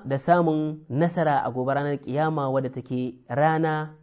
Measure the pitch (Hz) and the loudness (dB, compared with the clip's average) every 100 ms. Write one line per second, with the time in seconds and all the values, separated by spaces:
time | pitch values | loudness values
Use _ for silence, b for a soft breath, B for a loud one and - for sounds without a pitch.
0 | 127 135 - 175 165 156 151 151 - 151 | -4 -2 4 4 4 2 -2 -6 -4 0
1 | 170 175 156 139 127 127 127 139 143 143 | 0 2 2 2 0 -2 -2 0 -2 -4
2 | - 139 160 156 135 135 131 131 - 127 | -4 -2 0 0 0 -2 -2 -6 -6 -4
3 | 127 123 - 127 156 160 160 156 156 - | -4 -8 -6 0 2 2 0 -2 -6 -12